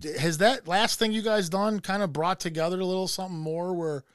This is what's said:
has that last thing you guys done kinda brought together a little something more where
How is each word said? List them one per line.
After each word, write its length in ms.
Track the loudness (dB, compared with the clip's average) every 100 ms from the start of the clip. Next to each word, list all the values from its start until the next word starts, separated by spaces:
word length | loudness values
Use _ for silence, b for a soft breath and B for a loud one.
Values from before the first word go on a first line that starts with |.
| -8 -2
has 200 | 0 4
that 280 | 4 4 0
last 300 | 2 2 2
thing 120 | 0
you 80 | 2
guys 260 | 2 0 2
done 300 | 0 0 -2
kinda 280 | -2 0 0
brought 320 | 0 0 -2
together 400 | -4 -2 0 0
a 60 | 0
little 220 | 0 -2
something 300 | -4 -6 -6
more 360 | -4 -4 -2
where 300 | -2 -2 -4 -6